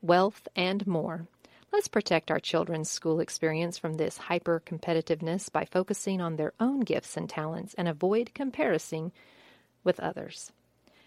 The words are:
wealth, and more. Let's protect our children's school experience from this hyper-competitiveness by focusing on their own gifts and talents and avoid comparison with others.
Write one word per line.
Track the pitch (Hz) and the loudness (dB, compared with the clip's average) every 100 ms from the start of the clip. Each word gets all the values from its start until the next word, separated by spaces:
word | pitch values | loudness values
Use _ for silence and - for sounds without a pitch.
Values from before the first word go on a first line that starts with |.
wealth, | 165 180 196 - - - | 4 6 6 0 -6 -2
and | 180 202 196 | 0 0 0
more. | 165 175 160 170 _ - - _ | 0 -2 -6 -10 _ -20 -20 _
Let's | 415 - | -2 2
protect | 214 - 165 - | 0 4 2 4
our | 156 | -2
children's | - 160 170 160 156 | 2 0 2 -2 -4
school | - 165 160 | -2 0 2
experience | - - 160 156 170 175 | 0 0 0 2 -2 -2
from | 165 160 | -4 -2
this | - - | -2 -4
hyper-competitiveness | - 175 - 165 - 165 - 165 156 156 160 190 - | -2 0 2 0 -2 -6 0 0 2 0 0 -2 -2
by | 156 165 | -2 0
focusing | 180 185 202 196 190 | 0 0 -2 -2 -2
on | 170 156 | -2 0
their | 151 - | -2 0
own | 240 277 | 0 2
gifts | 226 - - - | 0 0 -2 -6
and | 170 | -6
talents | - 156 165 196 | -4 -4 -6 -8
and | - 175 | -4 -2
avoid | 151 180 220 240 | 0 2 2 0
comparison | - 277 - 269 170 - 160 165 - - - - - _ _ | -4 -6 0 2 2 0 -6 -6 -10 -20 -20 -20 -20 _ _
with | 180 - | -2 0
others. | 160 - - - - _ _ _ _ _ | -4 -6 -10 -12 -16 _ _ _ _ _